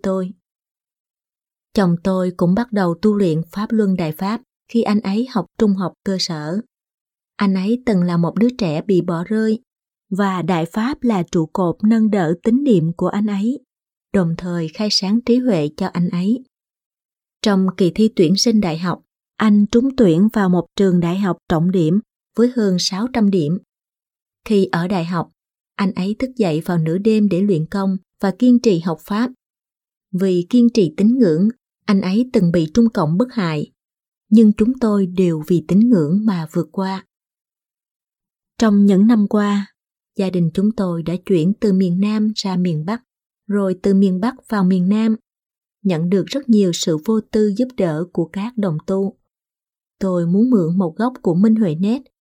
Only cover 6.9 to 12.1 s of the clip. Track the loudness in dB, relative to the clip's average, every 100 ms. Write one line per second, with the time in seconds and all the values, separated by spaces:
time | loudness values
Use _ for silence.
6.9 | _ _ _ _ -4 -2 0 -2 -2 0
7.9 | 0 0 0 -2 0 -2 0 -4 -4 0
8.9 | 0 0 -6 -4 -2 -2 -4 _ _ _
9.9 | _ _ -2 -2 -2 -2 -2 -2 -4 -4
10.9 | -2 -2 -2 -2 -2 -4 -2 -4 0 0
11.9 | 2 2